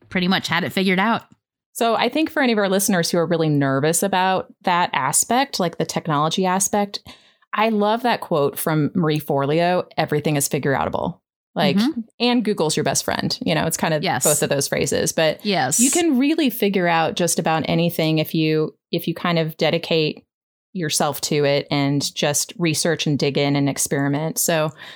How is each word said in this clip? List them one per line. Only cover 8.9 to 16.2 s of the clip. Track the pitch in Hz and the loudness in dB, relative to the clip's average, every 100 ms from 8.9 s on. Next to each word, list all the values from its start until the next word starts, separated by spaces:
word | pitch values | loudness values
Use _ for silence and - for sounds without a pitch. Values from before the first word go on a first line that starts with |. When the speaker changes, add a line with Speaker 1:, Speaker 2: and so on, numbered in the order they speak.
| 185 | 0
Speaker 2:
Marie | 160 151 | 0 0
Forleo, | - 143 139 156 175 180 - - | 0 0 0 2 2 0 -2 -4
"Everything | 156 151 156 147 | -2 0 0 0
is | - | 0
figure | 147 143 135 | -2 0 0
outable." | 80 - - 170 _ _ _ - | 0 -2 -4 -6 _ _ _ -2
Like, | 160 190 | 0 2
Speaker 1:
Mm-hmm. | 247 311 220 - | 0 -2 -8 -4
Speaker 2:
and | 240 247 | 0 0
Google's | 214 208 156 156 | 0 0 0 0
your | |
best | 143 143 - | -2 -2 -2
friend. | - - - - | -2 -2 -4 -2
You | 156 | 0
know, | 165 | 0
it's | - | -2
kind | 180 | -2
of | 156 | 0
Speaker 1:
Yes. | 170 135 165 | 0 0 2
Speaker 2:
both | 147 | 2
of | 143 | 0
those | 143 - | 0 -2
phrases, | 147 147 - 156 | -2 0 0 0
but | - 160 - 208 | 0 0 0 -2
Speaker 1:
Yes. | 180 135 151 | 0 0 2
Speaker 2:
you | 254 | 2
can | 330 339 | 2 2
really | 247 | 2